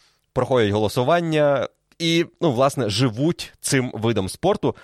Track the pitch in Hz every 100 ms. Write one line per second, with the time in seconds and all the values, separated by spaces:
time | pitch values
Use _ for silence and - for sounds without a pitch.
0 | _ _ _ - 123 127 107 104 107 -
1 | 123 175 170 156 147 139 107 - _ -
2 | 165 165 170 _ 165 117 135 139 110 101
3 | 131 107 151 170 - _ - 139 123 110
4 | 110 104 95 - 180 202 135 -